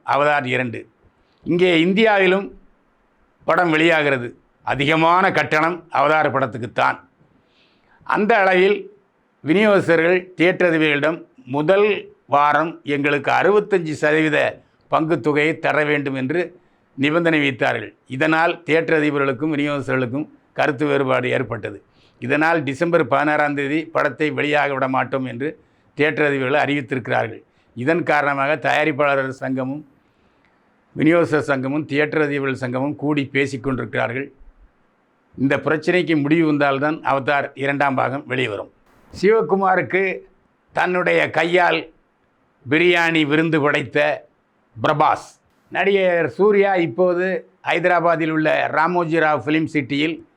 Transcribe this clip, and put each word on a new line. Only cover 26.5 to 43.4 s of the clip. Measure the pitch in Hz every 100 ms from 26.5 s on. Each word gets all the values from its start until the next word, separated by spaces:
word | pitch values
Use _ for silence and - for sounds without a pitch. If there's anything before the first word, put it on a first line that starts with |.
| 143
அறிவித்திருக்கிறார்கள். | 135 143 120 131 127 120 117 101 _ _ _
இதன் | 117 131 170
காரணமாக | 151 147 143 139 139 156
தயாரிப்பாளர் | 139 135 151 135 143 139 135
சங்கமும் | 127 131 131 131 151 156 _ _ _ _ _ _ _ _ _ _ 135
விநியோகஸ்தர் | 151 170 143 147 139
சங்கமும் | 135 131 147
தியேட்டர் | 135 139 151 156 147
அதிபர்கள் | 143 139 127
சங்கமும் | 127 127 143 147
கூடி | 143 147 139
பேசிக் | 143 139 120
கொண்டிருக்கிறார்கள். | 135 123 117 123 117 123 143 - - _ - _ _ _ _ _ _ -
இந்த | 135 143
பிரச்சனைக்கு | 143 156 180 175 151 156
முடிவு | 143 170 156
வந்தால்தான் | 147 143 135 151 160
அவதார் | - 139 131 143 135
இரண்டாம் | - 139 139 143
பாகம் | 131 123 139 123
வெளிவரும். | 127 120 101 - _ _ _ _ -
சிவகுமாருக்கு | 190 220 156 190 190 185 135 185 190 - - _ _ _ _
தன்னுடைய | 151 175 180 170 165 147
கையால் | 156 170 180 170 160 165 _ _ _ _ _ _ _ 117
பிரியாணி | 156 175 175 165 160 143
விருந்து | 156